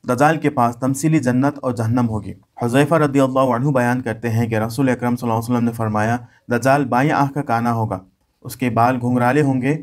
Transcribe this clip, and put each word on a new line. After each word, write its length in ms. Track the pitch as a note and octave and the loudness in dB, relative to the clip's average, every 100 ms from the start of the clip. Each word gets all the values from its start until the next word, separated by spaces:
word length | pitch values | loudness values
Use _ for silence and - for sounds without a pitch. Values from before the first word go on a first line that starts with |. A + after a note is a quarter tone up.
दज्जाल 340 | - B2 D3 D#3+ | -2 2 2 2
के 120 | D3 | -2
पास 280 | C#3 A#2+ A#2 | 0 0 0
तमसीली 380 | C3 C3+ D#3+ D#3 | -4 0 2 2
जन्नत 400 | B2+ B2+ C#3 C#3+ | 2 2 0 -2
और 140 | C3 | -6
जहन्नम 320 | A#2 A2+ B2 A#2 | -2 0 2 0
होगी। 280 | G#2+ F#2 F#2+ _ - | -2 -8 -16 _ -6
हुज़ैफा 360 | A#2+ B2 D3 E3 | 0 2 2 2
रदियल्लाहु 540 | D3 C3+ C3+ C3 C3+ | 2 2 2 2 2
अन्हु 200 | A#2 C#3 | 2 0
बयान 300 | C3 A#2+ B2 | 0 0 0
करते 260 | A#2+ A2+ A#2 | -4 -6 -2
हैं 200 | A2+ A#2 | -2 0
कि 80 | A2+ | -2
रसूल 300 | A2 A2+ C3+ | -2 -2 0
अकरम 280 | A#2+ A#2+ A#2+ | 0 -2 -2
सल्लल्लाहु 260 | A#2+ A2+ | -2 -2
अलैहि 40 | A2+ | 0
वसल्लम 180 | B2 A#2 | 0 -2
ने 60 | |
फरमाया, 460 | A2+ A2+ G#2+ G#2+ A#2+ - _ - | -2 -2 0 0 -2 -6 _ -4
"दज्जाल 360 | A#2+ B2+ C#3+ C3 | -2 2 2 2
बाईं 260 | A#2+ C3+ | 0 2
आँख 200 | F2+ C#3 | 2 0
का 100 | C#3+ | -2
काना 280 | C#3+ A#2 A#2 | -2 -2 0
होगा, 280 | A2+ G#2+ F#2+ F#2 _ _ _ A#2 | -2 -2 -4 -10 _ _ _ -18
उसके 240 | - B2+ | -6 -2
बाल 260 | A2 A#2+ B2+ | 2 2 2
घुंघराले 440 | A#2+ B2 B2 C#3 | 0 0 2 2
होंगे 360 | C#3+ C3 B2+ D#3 | 2 0 0 -2